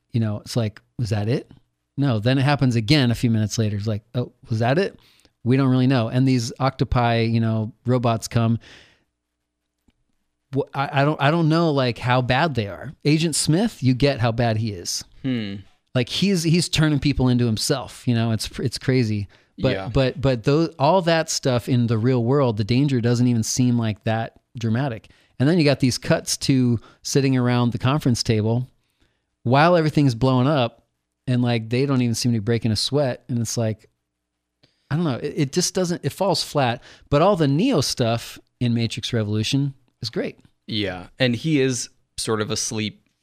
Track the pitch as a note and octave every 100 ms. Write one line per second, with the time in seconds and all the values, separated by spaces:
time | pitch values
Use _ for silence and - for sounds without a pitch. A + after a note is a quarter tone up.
0 | _ A#2 A2 G#2 - B2+ A2 - _ -
1 | A2 G#2+ G#2 C#3 - - _ _ _ -
2 | C#3 A2 A2 C3+ C3 C#3+ C3 A#2 G#2+ D3+
3 | B2 A#2 B2 A2 G#2+ - G#2+ G2+ G#2 G#2
4 | - B2+ B2 - - A2 A#2 D3+ G3 -
5 | _ _ _ _ A#2 C3 C3+ B2+ B2+ C3+
6 | A2+ B2+ C3+ B2+ A#2 - C3 - B2+ B2+
7 | A#2+ A#2 A2+ A#2 A2+ A2 A2 - B2 B2+
8 | A#2+ A2+ - A#2+ A2+ A2+ - - - _
9 | _ _ _ _ _ _ _ _ _ _
10 | _ _ _ _ _ C3 - C#3+ C#3 C#3+
11 | C#3+ D#3 C#3 E3+ D#3 D#3+ E3+ C#3 B2+ A2+
12 | B2 B2+ B2 B2+ E3+ A#2+ G2+ E2+ C3+ -
13 | D3 D#3 E3 C#3+ - D#3+ A#3 - B2+ B2
14 | C#3 C3+ B2 A2+ A#2 A2 A2+ F#2+ F#2+ -
15 | - - C3+ B2 G2+ G2 - _ _ B2+
16 | B2 - G3 F#3 D#3+ F3 - - D#3 D3
17 | C#3+ C3+ B2+ B2 A#2+ G#2+ - C#3 F#2 -
18 | - A#2 A#2 A2 - - C3+ - - C3
19 | A2 G#2+ G2+ _ _ - C3+ G2 F#2+ C3+
20 | C3 C3 C3+ B2+ B2 D3 E3 - C#3+ F#3+
21 | E3+ E3 D#3 - C#3 A#2+ - B2 A#2 A2+
22 | A#2+ B2+ A#2 C#3+ B2+ A2 G#2+ A#2+ C#3+ B2+
23 | A#2 A#2+ B2 A#2+ G#2+ - B2 A#2+ A2+ G2
24 | A2+ A2+ A#2 - _ A#2 A2+ A2+ C#3 A2
25 | - _ _ - C3+ F3+ C#3+ C3 B2+ -
26 | - E3 - - - C3+ B2 A#2 - _
27 | - C#3 C3+ C3 B2 B2 A#2+ - B2+ D3+
28 | C#3 A#2 - A2 A2 A#2 B2+ _ _ _
29 | _ _ _ _ A#2 C3 E3 F3+ D#3 D3+
30 | C#3 A#2 B2+ B2+ C3 D3+ A#2 - _ _
31 | _ _ - B2 B2 A#2 A2 B2 C#3 C3
32 | A#2+ A2+ B2 A#2 G#2 A#2 A#2 G#2 - C#3
33 | C3+ - - A#2+ A2 - A2 G#2+ _ _
34 | _ _ _ _ _ _ _ _ _ D3
35 | E3+ A#2 D3 - C#3+ F3+ E3+ F#3+ F3+ E3+
36 | C#3 - G3 E3 - D3+ B2 A#2+ - -
37 | _ D3 F#3 G3 C#3+ C#3+ B3+ G3 A#2+ -
38 | A#2 A#2 - - _ _ B2 A#2 A2+ -
39 | - A#2 G#2 G#2+ G#2+ C3+ C#3+ - _ _
40 | A2+ F#3+ F#3+ - _ _ - A2 G2 F2+
41 | F2+ _ C3 A#2 D#3 D3 C3+ A#2+ - _
42 | _ - - G#2+ G#2 G#2+ - A2 G#2+ -
43 | _ _